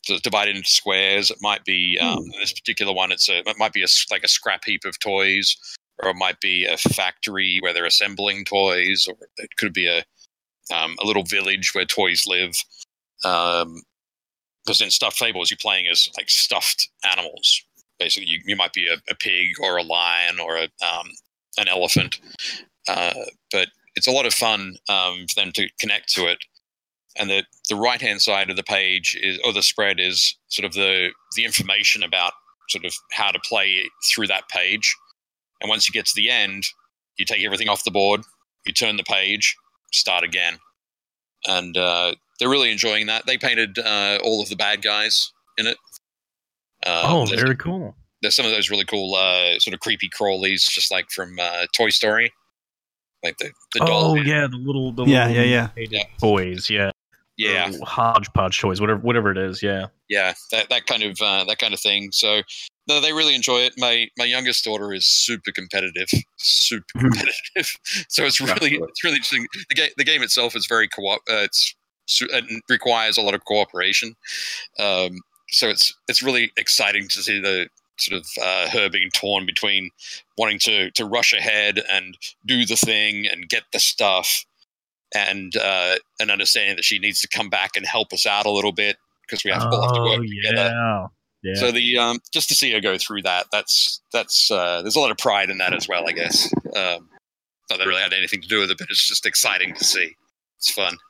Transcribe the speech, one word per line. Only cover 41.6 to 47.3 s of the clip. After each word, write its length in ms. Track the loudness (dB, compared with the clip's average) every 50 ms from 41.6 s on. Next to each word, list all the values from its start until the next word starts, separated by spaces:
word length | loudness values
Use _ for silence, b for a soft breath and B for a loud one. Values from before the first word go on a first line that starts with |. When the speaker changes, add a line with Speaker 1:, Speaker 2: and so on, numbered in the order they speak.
| -2 -2 -2 0
Speaker 1:
uh, 380 | 0 2 2 0 0 -2 -4 _ _ _ _ -2
they're 120 | 0 2
really 200 | 2 4 2 2
enjoying 360 | 2 0 0 0 0 0 0
that. 180 | 0 -2 -2 0
They 140 | -2 -2 0
painted, 400 | 0 0 2 2 0 -2 -2 -4
uh, 400 | -2 0 0 2 2 2 0 0
all 200 | 2 0 0 0
of 80 | -2 -4
the 60 | -4
bad 260 | -2 0 0 0 0
guys 500 | 0 0 0 0 0 2 2 0 0 -2 _ _ _ _ _
in 100 | -4 -2
it. 120 | -2 -4 -4 _ _ -20 -20 _ _ _ _ _ _ _ _ _ _ _ _ _ _ _ _ -4
Uh, 180 | -2 0 0 2
Speaker 3:
Oh, 220 | 2 2 2 2
Speaker 1:
there's, 140 | 0